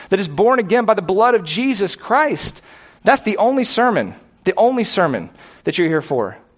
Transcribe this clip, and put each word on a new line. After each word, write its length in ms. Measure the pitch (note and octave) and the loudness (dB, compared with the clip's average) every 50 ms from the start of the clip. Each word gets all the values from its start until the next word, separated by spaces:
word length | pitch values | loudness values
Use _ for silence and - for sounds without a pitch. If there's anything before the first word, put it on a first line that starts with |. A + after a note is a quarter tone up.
| - - | -6 -4
that 120 | G3 F#3+ | -2 -2
is 80 | G3 D#3 | -2 -4
born 300 | D3 D#3 G#3 A#3+ C4 B3 | 0 2 2 2 2 2
again 280 | G#3 E3+ A3 B3 A3+ | 0 0 0 0 2
by 80 | G3+ G#3+ | 2 0
the 80 | G3+ | 0
blood 320 | F3 E3 F#3+ G3+ A3+ B3 A#3+ | 0 -2 0 2 4 4 2
of 100 | G#3+ F3 | 0 -2
Jesus 520 | D#3 D3+ G#3 B3+ C4+ B3 F#3+ G3 E3+ - | -4 -6 -4 -2 -2 -2 -2 -4 -4 -6
Christ. 680 | - - - A#3 C#4+ D#4 C#4+ G3+ - - - - - _ - - - - - _ _ - | -8 -4 -2 0 0 2 0 -2 -6 -8 -12 -12 -16 _ -20 -20 -20 -20 -20 _ _ 2
That's 160 | G#3+ C4+ C4 | 2 2 2
the 160 | - A3 G3 | 0 -4 -2
only 280 | - G#3 B3 C4+ C4+ A#3+ | 0 0 2 2 0 -2
sermon, 500 | - - A3 B3 B3 G#3 C#3+ G#2+ F#2 F2 - _ _ _ _ - | -2 0 0 2 2 2 0 -2 -4 -8 -16 _ _ _ _ -4
the 100 | F#3+ F#3 | -2 0
only 280 | - A3 B3 C4 B3 G#3 | 2 2 2 2 0 -2
sermon 440 | - - G3+ F3 D3+ B2+ G2 E2 - - - - - - - - | -2 0 0 0 0 0 -4 -6 -10 -18 -20 -20 -20 -18 -8 -6
that 120 | D#3+ D#3 | -4 -2
you're 120 | F3+ F3 D#3+ | 0 0 0
here 120 | D#3+ D#3 | 0 -2
for. 380 | C#3 - C#3+ B2 G#2 F#2 - - _ _ _ | -2 -2 -2 -2 -2 -4 -6 -14 _ _ _